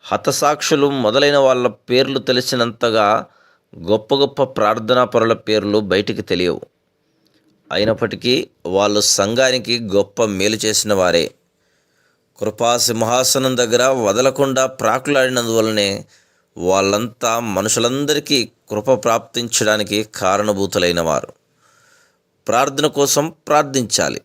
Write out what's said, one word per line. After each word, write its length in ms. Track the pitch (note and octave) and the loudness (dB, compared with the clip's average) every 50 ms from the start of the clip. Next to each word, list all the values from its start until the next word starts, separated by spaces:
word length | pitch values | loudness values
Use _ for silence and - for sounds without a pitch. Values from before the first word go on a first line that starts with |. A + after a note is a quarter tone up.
| _ - | _ -4
హతసాక్షులు 760 | F#2+ G#2 - - C#3 - D3+ C#3+ D3+ D3 - - E3 C#3+ C#3 C#3+ C#3 C3+ A#2+ | -4 -2 -2 -2 -2 0 0 0 0 0 0 0 2 2 2 2 2 2 0
మొదలైన 340 | G#2+ A2 C3+ C#3+ C#3+ C#3+ C#3+ C3+ | 2 2 4 2 4 4 4 4
వాళ్ళ 220 | C3 C3 B2 B2 A#2+ G#2+ _ _ - | 4 4 4 2 -2 -2 _ _ 0
పేర్లు 320 | B2 B2+ C3+ C3 C3+ C3+ - - | 2 2 2 2 0 -4 -2 0
తెలిసినంతగా 800 | B2+ B2 B2+ - - B2+ A#2 A#2 G#2+ - - A#2 A2 A2 G#2 G2+ G#2+ - F#3 - _ _ _ _ _ _ _ _ - - E2+ E2+ | 0 0 0 -2 -2 -2 -2 -2 -2 -2 -2 0 2 2 2 4 2 0 -2 -6 _ _ _ _ _ _ _ _ -20 -14 -2 0
గొప్ప 240 | G#2+ A2 - - C#3+ C#3 C#3 | 0 0 0 0 0 0 0
గొప్ప 200 | C3+ C3+ - C#3 B2+ - | -2 0 -2 -2 -2 0
ప్రార్థనా 460 | - A2 G#2 A2+ A#2 A2 A2 B2+ B2+ B2 A#2 - | 0 0 0 0 0 0 0 2 2 2 2 2
పరుల 220 | A#2+ A2+ A2+ A2+ - - - | 2 2 2 0 -2 0 -2
పేర్లు 320 | G#2+ G#2+ G2 G#2 G2+ G#2+ G#2+ G2 F2+ | -2 0 0 2 0 0 0 2 0
బయటికి 320 | F#2+ G#2+ - A2 - G2+ - | 0 0 -2 -4 -8 -4 -4
తెలియవు. 320 | F#2+ F2 F2+ F2 D#2 G1+ - _ _ _ _ _ _ _ _ _ _ _ _ _ _ _ _ _ _ _ _ _ - | -2 0 0 -2 -2 -4 -8 _ _ _ _ _ _ _ _ _ _ _ _ _ _ _ _ _ _ _ _ _ -4
అయినప్పటికీ 600 | F2+ G#2 A2 A2 - - G#2+ - - - B2+ B2+ D3 - - _ _ _ - F2+ | -2 0 0 0 -2 -2 -6 -6 -4 -2 0 0 0 -2 -6 _ _ _ -2 0
వాళ్ళు 260 | F#2+ G2+ G#2 G#2 G#2 G#2 - - - | 2 2 2 2 0 0 0 0 0
సంఘానికి 580 | G2 G2+ A2+ B2 C3 C3 B2+ B2+ G#2 - A#2 A#2+ A#2 G#2 F#2 | 0 0 2 2 2 2 0 -2 -2 -4 -6 -4 -4 -2 0
గొప్ప 280 | G2+ G2 - _ - A#2 G#2+ G2+ F#2 | 0 0 0 _ -2 -2 -2 0 0
మేలు 220 | F#2+ G#2+ A2 G#2+ G#2+ | 0 0 -2 -2 -2
చేసిన 300 | G#2+ G#2 - - G#2+ G#2 G2 | -2 -2 -2 -2 0 0 2
వారే. 340 | F#2 F2 E2+ E2+ D#2+ - - _ _ _ _ _ _ _ _ _ _ _ _ _ _ _ _ _ _ _ _ _ | 2 2 2 0 0 -2 -8 _ _ _ _ _ _ _ _ _ _ _ _ _ _ _ _ _ _ _ _ _
కృపా 300 | - G#2+ G#2 - A#2+ A#2 A#2+ A#2+ - | -8 -8 -4 -2 0 0 2 2 0
సింహాసనం 680 | A#2 A#2 A2+ A2+ A2 A#2+ B2+ C3 B2 - C#3 C3 C3 C3 A#2+ | -2 0 0 0 0 2 0 0 0 0 0 0 0 0 0
దగ్గర 220 | B2 A2+ A2 A#2+ B2 C3 C3+ C3 A#2 | -2 0 0 0 2 2 0 2 0
వదలకుండా 580 | G2+ G2 A2+ B2+ C3+ C3 - C#3+ C3+ C3+ B2+ C3 C3 C3 - | 0 2 2 2 0 2 0 0 0 2 0 -2 -2 -2 -2
ప్రాకులాడినందువలనే 1080 | - G#2+ A2 C3 C3 D3 D3 C3+ C3 B2+ B2+ B2 A#2 A#2 A2+ A2+ A2+ A2+ A2 G#2+ G2+ G2 G2 G2+ G2+ _ _ _ _ _ _ _ _ _ _ | -2 -2 -2 -2 -2 0 0 2 2 2 0 -2 -2 0 0 2 2 2 2 0 0 0 -2 -4 -10 _ _ _ _ _ _ _ _ _ _
వాళ్ళంతా 760 | - E2+ F2+ F#2+ G2 G2 G2 G2 G#2 A#2 A#2+ A#2 _ - A#2 A2+ A#2 A#2+ A2+ G2 | -6 -2 0 2 2 2 2 2 0 -2 -4 -8 _ -4 -2 -2 -2 -4 -4 -4
మనుషులందరికీ 840 | F#2 G2 G#2+ - A#2+ A2+ A#2+ B2+ C#3 D3 C#3+ D3+ C#3+ C#3+ - C3+ C3 A2+ G#2 _ _ _ _ | -2 -2 -2 -2 0 0 -2 -2 -2 -2 -2 -2 -2 -2 -2 -2 -2 -2 -4 _ _ _ _
కృప 200 | G#2+ G#2 G#2 C3+ C3 B2 G#2 | -6 -6 0 0 0 0 2
ప్రాప్తించడానికి 960 | A#2 A2+ A#2 A2+ - _ A#2+ A#2+ A#2 - - A2+ G#2+ G#2+ G#2+ G#2 G2 G2+ G#2 G#2+ G#2+ - - | 0 0 0 -2 -6 _ -8 -8 -4 -2 -2 0 2 2 0 0 -2 -2 -4 -4 -4 -8 -4
కారణభూతులైన 800 | G2+ F#2 F#2+ G2+ G#2 G#2+ G#2 F#2+ G2 F#2+ - G#2 F2+ F2 F2 E2+ E2+ D#2+ | 0 0 0 2 0 0 0 -2 -2 -2 -2 0 0 0 0 0 0 0
వారు. 220 | D2+ C2 - - - _ _ _ _ _ _ _ _ _ _ _ _ _ _ _ _ _ _ _ _ _ _ - | -2 -2 -4 -8 -18 _ _ _ _ _ _ _ _ _ _ _ _ _ _ _ _ _ _ _ _ _ _ -2
ప్రార్థన 380 | G#2+ A#2+ C3+ C#3 C#3 C#3 D3 | 0 0 0 0 -2 -2 -2
కోసం 400 | D3 C3+ C#3+ C#3+ C3+ - D3 D3 E3 D#3+ _ _ - | -2 0 0 0 2 2 0 -2 -4 -6 _ _ 0
ప్రార్థించాలి. 720 | D3+ D3+ D3+ C#3 C3+ C3+ B2 G2+ - - F2+ C#2+ B1+ - _ | 2 2 2 2 -2 -4 -2 -2 -2 0 0 -2 -2 -6 _